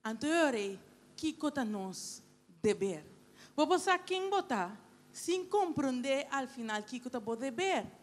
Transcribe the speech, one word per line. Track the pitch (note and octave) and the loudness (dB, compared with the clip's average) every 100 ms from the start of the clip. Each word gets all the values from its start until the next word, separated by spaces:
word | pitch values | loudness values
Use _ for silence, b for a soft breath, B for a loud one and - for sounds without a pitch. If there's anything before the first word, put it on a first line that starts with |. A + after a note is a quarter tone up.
Então, | A3 A3 C#4+ E4+ D4+ | -6 -2 2 4 4
rei, | A#3 G3+ F#3+ - - - - | 2 -2 -6 -14 -20 -20 -4
que | D#4 | -4
cota | D4+ D4+ C#4+ | 0 -2 0
nos | A3+ G#3 F#3+ F3+ - - - - _ - | -2 -2 -4 -8 -10 -14 -18 -20 _ 0
dever? | A3 F3+ G3 D#3 - - - B B | 2 2 0 -2 -10 -20 -20 B B
Vou | - D4+ | 0 4
passar | F4 F#4 F4+ | 4 4 2
quem | F4+ F#4 F#4+ | 2 -2 2
botar, | G4 F#4+ A3+ F3+ G#3 - - - | 0 2 -2 -2 -6 -20 -20 -20
sem | - - F#4 F4+ | -10 -2 -2 2
compreender | G#4 F4+ D4+ C#4 B3+ C4 C4+ C#4 | 2 2 2 0 0 0 0 0
al | C#4 C4 | -4 -4
final | B3+ A3 G#3+ | -6 -4 -4
que | G#3+ B3 | -4 -10
cota | B3 B3 | -6 -6
pode | G#3+ A3+ | -4 -4
dever. | C4+ A#3 F#4+ D#4+ G3 - | -4 0 0 0 -2 -14